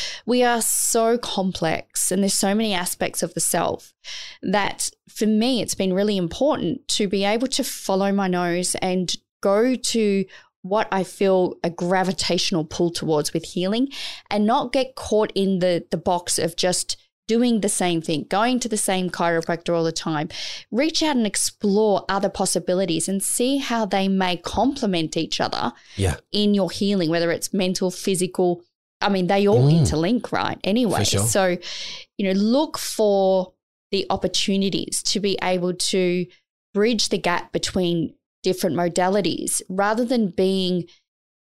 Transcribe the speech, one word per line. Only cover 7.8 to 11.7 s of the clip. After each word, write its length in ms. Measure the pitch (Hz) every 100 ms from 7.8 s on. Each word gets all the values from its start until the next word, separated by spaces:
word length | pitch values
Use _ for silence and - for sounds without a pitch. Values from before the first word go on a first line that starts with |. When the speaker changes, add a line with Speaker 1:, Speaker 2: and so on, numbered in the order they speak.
| - 190 196
Speaker 1:
my 160 | 196 190
nose 480 | 180 175 175 180 -
and 340 | 190 185 175 - _ _
go 340 | 196 202 247 247
to 500 | - 233 208 196 190 - - _
what 240 | 185 208 -
I 120 | 190
feel 540 | 180 - 196 185 180 -
a 60 |
gravitational 960 | 175